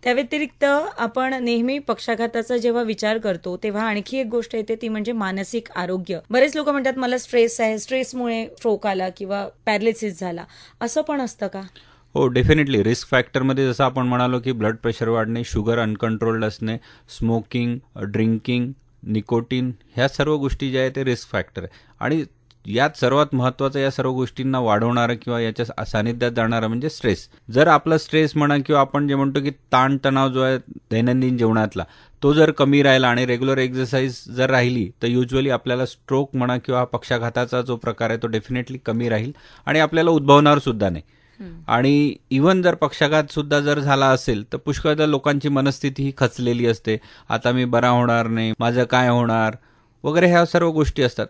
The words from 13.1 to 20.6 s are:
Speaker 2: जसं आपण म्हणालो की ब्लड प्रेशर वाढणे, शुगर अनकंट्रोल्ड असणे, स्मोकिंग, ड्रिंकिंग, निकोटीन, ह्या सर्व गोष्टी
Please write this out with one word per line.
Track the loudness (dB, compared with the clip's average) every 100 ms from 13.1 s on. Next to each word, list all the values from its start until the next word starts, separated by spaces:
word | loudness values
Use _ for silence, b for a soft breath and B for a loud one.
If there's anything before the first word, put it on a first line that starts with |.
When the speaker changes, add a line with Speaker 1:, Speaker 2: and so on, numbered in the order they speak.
| 0 0 -2 0 0 0
Speaker 2:
जसं | 2
आपण | 0 0 0
म्हणालो | 0 0 0
की | -4
ब्लड | -2 -2 0
प्रेशर | -4 -2 0
वाढणे, | 0 0 -4
शुगर | -4 -2 0 0
अनकंट्रोल्ड | 0 -2 -2 -2 -2 0 -2
असणे, | -4 -6 -6 b b b -4
स्मोकिंग, | -2 -2 -2 -4 -2 -4 _ -10
ड्रिंकिंग, | -6 0 0 0 -2 -2 -2 -8 _ _
निकोटीन, | -4 -4 0 -2 -2 -4 -4 -6 _ -2
ह्या | -2
सर्व | 0 -2 0
गोष्टी | -2 -4